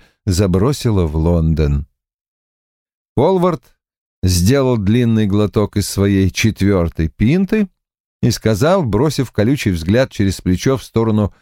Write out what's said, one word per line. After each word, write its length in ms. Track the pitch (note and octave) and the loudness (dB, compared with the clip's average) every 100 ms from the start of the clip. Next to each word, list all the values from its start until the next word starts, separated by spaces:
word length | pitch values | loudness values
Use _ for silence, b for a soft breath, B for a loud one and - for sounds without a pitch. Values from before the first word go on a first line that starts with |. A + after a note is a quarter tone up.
| b b - | b b -4
забросила 840 | F2+ G2+ F2+ A#2 D3 A#2+ G2+ E2 | 0 2 2 0 0 -2 0 0
в 80 | D#2+ | 0
Лондон. 720 | D#2+ E2+ D#2+ D#2 D2+ C#2+ C#2+ _ _ _ _ _ _ _ _ _ _ _ _ - | 0 2 0 0 0 -2 -6 _ _ _ _ _ _ _ _ _ _ _ _ -2
Полвард 480 | D3+ F#3+ F3+ E3 _ _ _ _ _ _ | 0 2 0 -2 _ _ _ _ _ _
сделал 560 | F#2 F2+ F2+ C#3 C3 A#2+ | 0 2 2 2 2 0
длинный 480 | G2 A#2+ A#2+ A2 G#2 | 0 0 2 0 0
глоток 520 | G2+ G#2 A2 G2+ G#2+ | 0 0 0 -2 -2
из 120 | F#2+ | -4
своей 400 | - G2 G2 F#2+ | 0 0 2 0
четвертой 760 | - A2+ - F#2+ F#2+ E2+ - D#2+ | 0 -2 0 0 0 0 -2 -4
пинты 600 | - G#2 F3+ G3 A3 G3+ _ _ _ _ _ | -2 0 0 0 -2 -4 _ _ _ _ _
и 80 | B2 | -2
сказал, 540 | - A2 G#2 D3 G3 | -2 -2 0 2 0
бросив 480 | C3 G2+ D3+ C#3 B2+ | 0 0 -2 -2 -6
колючий 400 | - G#2+ D3 G#2+ | -2 -2 0 -2
взгляд 400 | F2 D#2+ A2+ C3 | -2 0 0 0
через 280 | - G2 - | -2 -2 -2
плечо 380 | F2 F#2 C3 C3+ | -2 -2 0 -2
в 60 | |
сторону 500 | - A#2 A2+ G#2+ G2+ - | -2 -2 0 0 -2 -4